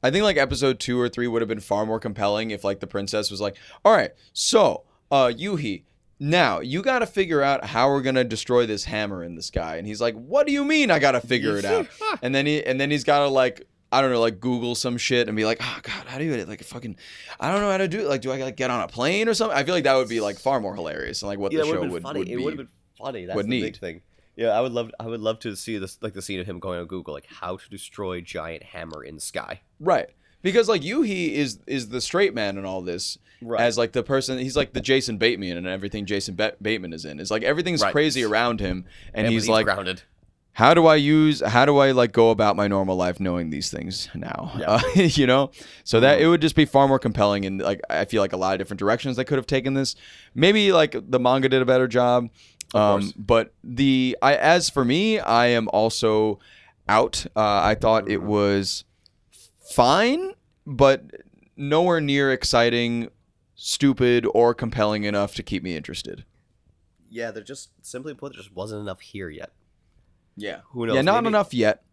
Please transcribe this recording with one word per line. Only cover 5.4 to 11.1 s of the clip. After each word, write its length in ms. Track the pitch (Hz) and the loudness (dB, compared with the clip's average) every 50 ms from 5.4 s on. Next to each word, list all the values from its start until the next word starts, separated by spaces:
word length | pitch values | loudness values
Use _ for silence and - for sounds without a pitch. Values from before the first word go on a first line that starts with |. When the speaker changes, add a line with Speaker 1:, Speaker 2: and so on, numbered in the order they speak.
| 165 202 202 160 143 110 95 87 _ _ _ _ _ _ _ | -6 -6 -4 -4 -4 -6 -8 -8 _ _ _ _ _ _ _
Speaker 1:
now 440 | _ 139 143 160 180 165 123 98 85 | _ -4 0 2 2 2 2 0 -2
you 200 | - 127 135 175 | -4 -4 -6 -4
gotta 240 | - 269 262 247 233 | -2 -2 0 -2 -2
figure 360 | - - 208 190 160 165 143 | -2 -2 -2 -2 0 2 2
out 240 | 139 139 139 131 - | 2 2 0 -2 -4
how 240 | - - 113 123 139 | -4 0 2 2 4
we're 120 | 139 139 | 2 2
gonna 220 | 127 135 131 127 127 | 0 0 0 0 0
destroy 420 | 110 110 110 - - 123 123 120 | 0 -2 -8 -2 2 2 2 4
this 200 | 113 107 98 - | 2 -2 -6 -6
hammer 360 | - 117 107 107 104 98 90 | -6 -4 -4 -4 -4 -6 -10
in 140 | 85 85 87 | -10 -12 -12
the 60 | - - | -12 -14
sky." 320 | - - 95 82 80 80 | -8 -6 -6 -6 -6 -8
And 100 | 82 90 | -8 -8
he's 140 | 107 107 104 | -10 -6 -2
like, 160 | 117 117 113 | -2 -4 -4
"What 320 | 110 120 139 202 285 294 | -4 -12 -2 0 0 2
do 60 | 302 277 | 2 0
you 100 | 285 285 | -2 0
mean 260 | 285 311 311 285 220 | 2 2 2 4 4
I 80 | 175 151 | 2 4
gotta 200 | 135 139 | 4 4